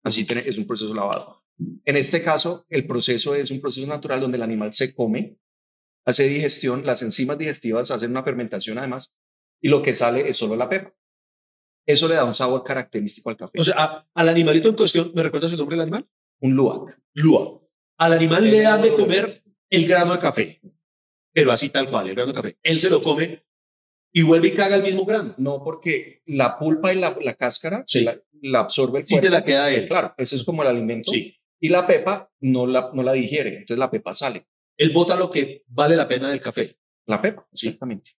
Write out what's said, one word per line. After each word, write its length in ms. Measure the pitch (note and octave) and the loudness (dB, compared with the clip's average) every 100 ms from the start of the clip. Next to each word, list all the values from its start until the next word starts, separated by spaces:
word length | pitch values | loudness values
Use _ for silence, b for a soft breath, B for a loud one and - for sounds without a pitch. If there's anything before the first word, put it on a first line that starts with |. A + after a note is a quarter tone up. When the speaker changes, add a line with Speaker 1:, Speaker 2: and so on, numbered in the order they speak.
Speaker 1:
Así 220 | G#2+ G#2+ G#2 | -4 -4 -2
tiene, 180 | A#2+ C3+ | -4 -4
es 120 | G#2 | -6
un 80 | G#2 | -6
proceso 260 | A2 G#2+ | -6 -6
lavado. 500 | G#2+ G2+ G2+ - - _ _ - - - | -4 -4 -4 -8 -20 _ _ -12 -6 -2
En 100 | C#3+ | 0
este 260 | C3+ E3+ | 0 -2
caso, 440 | D#3+ D3+ E3+ F3 _ | 0 0 -2 -6 _
el 160 | D3+ - | -6 -4
proceso 480 | A#2+ A#2+ A#2+ C#3+ | -4 -2 -2 -2
es 160 | C#3+ C3 | -4 -4
un 120 | C3 | -6
proceso 260 | C#3+ B2 C#3 | -8 -8 -8
natural 320 | D3 D3 C3 | -8 -6 -4
donde 160 | C3 B2 | -4 -4
el 60 | |
animal 300 | A2+ A2 G#2+ | -4 -4 -6
se 200 | - C3 | -4 -6
come, 440 | - A#2+ A#2+ G#3+ - _ _ _ _ _ _ - | -2 -2 -2 -6 -12 _ _ _ _ _ _ -4
hace 220 | B2 C#3 | 0 0
digestión, 580 | C#3+ D3 - C3+ B2+ C3+ | 0 -4 -2 -4 -2 -2
las 160 | B2 | -4
enzimas 360 | A#2 G#2+ C3 D3 | -4 -4 -4 -4
digestivas 500 | D#3 C#3+ A#2 A2+ B2 | -6 -6 -2 -2 -2
hacen 200 | B2 A#2 | -4 -4
una 120 | B2+ | -4
fermentación 540 | C3 B2+ A2+ G2 A2 A2+ | -4 -4 -6 -8 -8 -8
además, 340 | C3+ C3 - _ _ _ _ _ | -8 -10 -14 _ _ _ _ _
y 60 | D3 | 2
lo 120 | C#3 | 4
que 100 | C#3+ | 2
sale 340 | A#2 A#2+ B2 C3+ | 2 2 2 -2
es 100 | B2 | -2
solo 180 | A2 A2 | -4 -2
la 120 | B2 | -2
pepa. 240 | F#3+ G3 _ _ _ _ _ _ _ _ _ - | -4 -6 _ _ _ _ _ _ _ _ _ 0
Eso 220 | D3 D#3+ | 2 4
le 80 | E3 | 2
da 100 | A#2+ | 0
un 100 | G#2+ | 0
sabor 280 | B2+ C3 | -2 -2
característico 680 | C3 C3+ A#2 G#2+ G#2 - A#2 | -2 -6 -4 -6 -6 -8 -10
al 80 | A2 | -10
café. 220 | F#2+ - | -10 0
Speaker 2:
O 40 | |
sea, 120 | E3 E3 | 2 2
a, 300 | D#3 - _ | 0 -2 _
al 160 | F3 E3 | 2 4
animalito 400 | E3+ D#3+ D#3+ A3 | 6 4 6 4
en 60 | A3 | 4
cuestión, 360 | G3+ F3 E3+ E3+ | 2 2 0 -2
¿me 80 | |
recuerdas 280 | E3 D#3+ E3 | -2 -2 -4
el 60 | E3+ | -4
nombre 160 | C#3+ E3 | -4 -2
del 80 | |
animal? 240 | D#3+ G3+ - _ _ _ | -4 -6 -10 _ _ _
Speaker 1:
Un 140 | C3 C3 | 0 4
luwak. 420 | C3 - - - _ | 2 0 -12 -20 _
Speaker 2:
Luwak. 480 | D3+ D#3+ A#2 G2 - _ _ _ _ | 2 4 4 2 -14 _ _ _ _
Al 160 | E3 | 2
animal 360 | E3 E3 E3 G#3+ | 4 4 4 6
le 120 | G#3+ | 6
dan 200 | G#3+ G#3+ | 6 6
de 80 | A3 | 4
Speaker 1:
Eh. 40 | G#3 | 4
Speaker 2:
comer 480 | F3+ F#3+ G#3+ - _ _ _ | 4 2 0 -8 _ _ _
el 180 | F#3 E3 | 2 4
grano 260 | F3+ F3 | 4 4
de 60 | F3+ | 2
café, 420 | E3 B2+ G2 - - _ _ _ _ _ _ | 0 -2 -6 -8 -20 _ _ _ _ _ _
pero 180 | D#3+ C3+ | 2 4
así 180 | A#2 C#3 | 4 0
tal 200 | C#3 C3+ | -2 0
cual, 200 | A#2 F#2 | -2 -2
el 60 | G2+ | -4
grano 160 | B2+ | -4
de 20 | B2+ | -4
café. 220 | A2 - | -8 -6
Él 160 | D#3 D#3+ | -2 0
se 100 | F#3 | 2
lo 120 | D#3+ | 2
come 400 | D#3+ D3 E3+ - _ _ _ _ _ _ _ | 2 -2 -2 -8 _ _ _ _ _ _ _
y 100 | E3 | 2
vuelve 260 | D#3+ E3 F3+ | 6 6 6
y 40 | - | 2
caga 200 | G3 G3 | 2 2
el 80 | |
mismo 220 | G3 F#3+ F#3+ | 2 0 0
grano. 300 | G#3+ G#3 F#3+ | -2 -2 -4
Speaker 1:
No, 260 | C3+ C#3 | -4 -2
porque 580 | D3 D#3 E3+ C#3 - _ - | -6 -6 -4 -4 -6 _ -8
la 320 | C#3+ A#2+ - | 0 0 0
pulpa 360 | D#3 D#3 F#3+ | -2 0 2
y 60 | F#3 | 0
la, 160 | F3 - | -2 -2
la 140 | C#3 - | -8 -4
cáscara 480 | B2 - E3 G#3 C#4 | -4 -4 -6 -8 -2
Speaker 2:
Sí. 160 | B2 | 0
Speaker 1:
la, 160 | A#2 A#2 _ _ | 0 -2 _ _
la 180 | C3+ B2 | -2 0
absorbe 380 | A2 - C3 C3+ | 0 0 0 -2
el 60 | C#3 | 2
Speaker 2:
Sí, 100 | E3 | 4
se 60 | |
Speaker 1:
cuerpo. 140 | F#3+ E3+ | 4 2
Speaker 2:
la 80 | - | 0
queda 200 | C#3 C#3+ | 0 2
a 60 | |
él. 160 | A#2 - | -2 -2
Speaker 1:
Claro, 260 | F3+ - - | -2 -4 -8
ese 180 | B2+ C#3 | -6 -6
es 80 | |
como 200 | A#2+ D#3+ | -6 -2
el 60 | C#3 | -2
alimento. 420 | A#2+ A2 A2+ - | 0 -4 -6 -4
Speaker 2:
Sí. 240 | A#2+ G2+ _ _ _ | -4 -6 _ _ _
Speaker 1:
Y 100 | D#3 | 0
la 160 | F3 F3 | 0 4
pepa 460 | E3 E3 G3+ - _ | 2 2 -6 -8 _
no 260 | C3 B2+ B2 | 0 0 2
la, 240 | B2+ B2+ | 0 -2
no 120 | C3+ | -4
la 100 | B2+ | 0
digiere, 360 | C3 A2+ D3 A#2+ F#2 | 0 0 -2 -4 -8
entonces 200 | - A#2 | -8 -4
la 140 | C3 | -2
pepa 220 | A2 F#2+ F#2+ | -4 -6 -6
sale. 320 | C#3 G#2 _ _ _ - | -6 -8 _ _ _ 0
Speaker 2:
Él 120 | D#3+ | 2
bota 240 | D#3+ F3 F3+ | 4 2 2
lo 140 | F3+ | 0
que 340 | D3+ C3+ - _ | -2 -4 -8 _
vale 280 | B2 D3 E3 | 0 4 4
la 120 | C#3 | 2
pena 220 | B2+ C3+ | -2 -2
del 120 | C#3 | -4
café. 360 | A#2+ A#2+ A2 _ _ _ - | -6 -6 -6 _ _ _ -4
Speaker 1:
La 160 | G#2+ | -2
pepa, 260 | G#3 G#3+ _ | -2 -4 _
Speaker 2:
Sí. 140 | - A2+ | -8 -8
Speaker 1:
exactamente. 440 | - B2+ G2 _ | -6 -10 -10 _